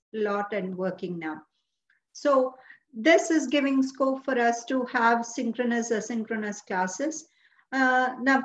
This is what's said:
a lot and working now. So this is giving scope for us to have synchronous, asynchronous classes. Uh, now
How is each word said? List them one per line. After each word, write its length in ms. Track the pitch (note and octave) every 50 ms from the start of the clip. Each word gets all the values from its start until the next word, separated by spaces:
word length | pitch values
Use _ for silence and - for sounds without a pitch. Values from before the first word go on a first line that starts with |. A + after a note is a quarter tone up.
| _ _ -
a 40 | A3
lot 340 | G#3 G#3 G3+ G3+ G3+ G#3
and 240 | A3 G3+ F#3 F#3 F#3
working 420 | F3+ F#3 F#3 F#3 - G3 F3 F3+ E3+
now. 240 | D#3+ D#3 D3+ D3+ - _ _ _ _ _ _ _ _ _ _ _ _ _
So 420 | _ - - C#4+ C#4 C4+ B3+ B3+ B3+ - - - - _ _ _
this 400 | - A3 A3 D#4 E4+ G4+ - -
is 160 | E4 D#4 C4+ C4
giving 340 | D4 C#4+ C4+ C#4 C#4 C4+
scope 420 | C4 C4 - - C4+ C4+ C4 C4+ -
for 140 | - C4 A#3+
us 260 | A#3 A#3 A#3 A#3 -
to 180 | - C4 C4 A#3+
have 420 | B3 - B3 A3+ A#3 A#3+ A#3 A#3
synchronous, 640 | - - C#4 A#3 A3+ A3 - B3 A#3 A#3 A#3 A3+ A#3
asynchronous 760 | A#3 G#3 G3+ - A#3+ A3+ G#3+ - A3+ A3 G#3+ G#3 G3+ - -
classes. 600 | - G3+ F#3 F#3 F#3+ - - C#4 D#4+ D#4 - - _ _ _ _ _ _ _ _ _
Uh, 380 | C4 C4+ C4 B3+ B3+ B3+ B3+ B3 B3+ A#3
now 220 | A#3+ C4+ C4+ B3+ B3+